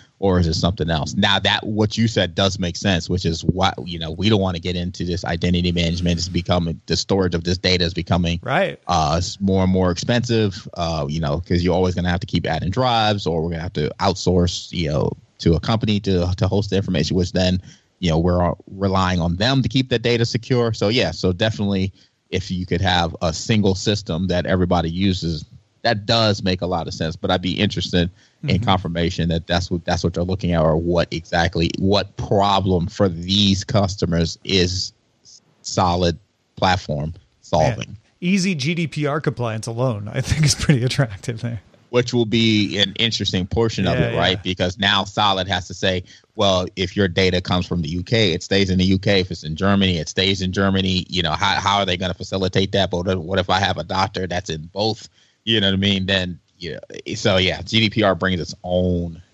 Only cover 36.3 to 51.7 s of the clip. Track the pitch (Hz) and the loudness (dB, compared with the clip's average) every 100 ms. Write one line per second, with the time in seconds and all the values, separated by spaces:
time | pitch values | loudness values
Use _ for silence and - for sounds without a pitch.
36.3 | _ _ - 98 90 - 73 78 - _ | _ _ -2 0 0 -2 -6 -6 -8 _
37.3 | _ - 80 76 - 53 - _ - 175 | _ -2 2 2 0 -8 -14 _ -6 0
38.3 | 196 185 170 131 170 165 151 147 151 151 | 0 0 -2 -2 -2 -4 -2 -2 -2 -2
39.3 | 120 120 110 107 117 131 104 101 - - | -2 -4 -4 -6 -2 -2 -2 -6 -4 -2
40.3 | 143 151 - - 139 127 - 127 95 - | 2 2 2 2 2 2 0 -2 -4 -10
41.3 | 113 120 117 - _ _ 123 123 120 113 | -6 -6 -8 -12 _ _ 0 2 2 2
42.3 | 117 113 107 98 87 98 - 113 - 101 | 4 4 4 2 0 -2 0 -2 0 -2
43.3 | 95 90 - 113 107 92 85 80 82 87 | -2 0 0 0 0 0 0 0 0 0
44.3 | 95 92 92 90 87 95 104 92 - 104 | 0 -2 -2 -2 0 0 0 0 0 2
45.3 | 95 90 90 - 90 98 92 - - _ | 2 -2 -4 -6 -4 -2 -2 -4 -16 _
46.3 | - 101 92 92 - 92 - 98 85 92 | 0 2 2 0 -2 -2 0 0 4 2
47.3 | 90 - 90 90 87 76 87 87 113 104 | 2 0 0 0 -2 -4 -4 0 2 2
48.3 | 80 - 98 95 92 92 95 104 98 92 | 0 0 2 2 2 2 2 2 0 0
49.3 | 82 78 78 95 101 95 85 76 - 95 | -6 -8 -2 2 2 2 0 -4 -2 0
50.3 | 95 92 92 98 95 92 92 - 90 82 | 0 -2 0 2 2 0 -2 -2 -2 -2
51.3 | 80 98 78 101 | 0 0 0 2